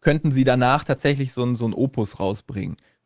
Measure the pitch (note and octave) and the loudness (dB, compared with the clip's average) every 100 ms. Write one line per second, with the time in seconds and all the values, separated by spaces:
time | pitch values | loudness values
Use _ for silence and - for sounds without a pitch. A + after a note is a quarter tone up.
0 | - D#3 D#3 C3+ C3 B2+ B2 D3 - C3+ | 0 2 2 2 4 4 4 2 0 -2
1 | C#3+ C#3 C3 - B2 A#2 A2+ - C3 - | 0 0 -2 -2 -2 0 -2 0 -2 -2
2 | G#2 - F#2+ G2+ - G#2 G2 - _ _ | -4 -2 -4 -4 -8 -8 -8 -10 _ _